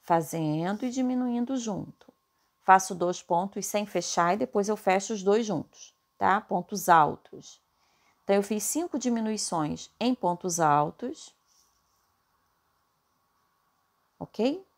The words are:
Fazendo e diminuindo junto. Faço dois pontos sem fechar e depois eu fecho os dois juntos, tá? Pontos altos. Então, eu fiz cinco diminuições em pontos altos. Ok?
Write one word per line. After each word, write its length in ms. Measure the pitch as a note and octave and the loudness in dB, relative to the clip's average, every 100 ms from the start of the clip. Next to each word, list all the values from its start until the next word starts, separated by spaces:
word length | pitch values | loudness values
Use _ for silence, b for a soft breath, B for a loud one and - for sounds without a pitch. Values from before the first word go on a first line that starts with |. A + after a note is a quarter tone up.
Fazendo 840 | - E3+ D#3+ E3 D#3 D3+ F3 G#3 | 2 0 0 -4 -2 -2 -2 -4
e 60 | B3+ | -6
diminuindo 640 | B3+ B3+ B3+ B3 A#3+ A#3+ C4+ | -4 -2 -2 -2 -4 -2 -4
junto. 560 | A3+ F3+ D#3 - - _ _ _ _ _ | -4 -8 -10 -16 -20 _ _ _ _ _
Faço 360 | - F#3+ F#3 F3+ | 6 6 6 -2
dois 260 | F3 F3 | -2 -2
pontos 420 | - E3+ G3 G3+ | -2 -2 -2 -6
sem 220 | F#3+ G#3 G#3 | -4 -4 -2
fechar 480 | F3+ F3 - F3 | -4 -2 0 2
e 40 | G3+ | 2
depois 300 | B3 G#3 G3+ | 0 -2 -2
eu 80 | G#3 | -2
fecho 380 | - F#3+ G3 | 0 0 0
os 80 | A3 | -4
dois 240 | F#3 G#3+ A3 | 2 2 2
juntos, 480 | E3 D3 - - _ _ _ | -4 -6 -16 -20 _ _ _
tá? 220 | G3 G3 | 0 0
Pontos 480 | - F#3+ F3+ G3+ F3 | 0 -6 -4 -6 6
altos. 760 | E3 D3 - _ - - - _ _ _ _ _ _ | 6 6 0 _ -20 -20 -20 _ _ _ _ _ _
Então, 100 | - | 0
eu 80 | G3 | 0
fiz 220 | G3+ G#3+ | 2 -2
cinco 340 | - D4 F4 C#4+ | -2 -4 -4 -4
diminuições 960 | B3 A#3 A3 G#3+ - E3+ D3+ E3 - _ | -2 -2 -2 -4 -4 -2 -2 -4 -10 _
em 140 | A#3+ | -2
pontos 440 | B3+ F3+ F3 F#3 F3 | 0 0 -2 -4 0
altos. 800 | D#3+ D3 D3 - B3 D#4+ - _ _ _ _ _ _ _ _ _ _ _ _ _ _ _ _ _ _ _ _ _ _ _ _ _ _ _ _ _ | 4 4 2 -4 -12 -12 -16 _ _ _ _ _ _ _ _ _ _ _ _ _ _ _ _ _ _ _ _ _ _ _ _ _ _ _ _ _
Ok? 480 | E3+ - A#3 E4+ F#4+ | -14 -2 -2 -2 -10